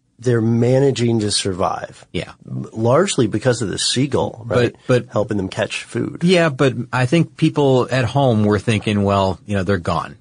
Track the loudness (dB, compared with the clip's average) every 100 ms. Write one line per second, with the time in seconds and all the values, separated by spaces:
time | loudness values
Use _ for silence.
0 | _ -6 -2 0 2 2 2 4 2 2
1 | 0 0 0 -2 -4 -2 -2 -4 -10 -16
2 | -12 -10 -10 -14 -12 -10 -10 -2 2 4
3 | 2 0 0 0 0 -2 -2 -4 -4 -2
4 | 0 0 -2 -6 -4 0 0 -2 -2 0
5 | 0 -2 -2 -2 -4 -4 -6 -6 -8 -6
6 | -6 -2 2 2 2 2 0 0 -4 -2
7 | 2 2 0 0 0 2 2 4 2 0
8 | 0 2 2 4 2 2 2 0 0 0
9 | 2 2 2 -2 -4 -4 -2 -2 -2 -4
10 | -4 -10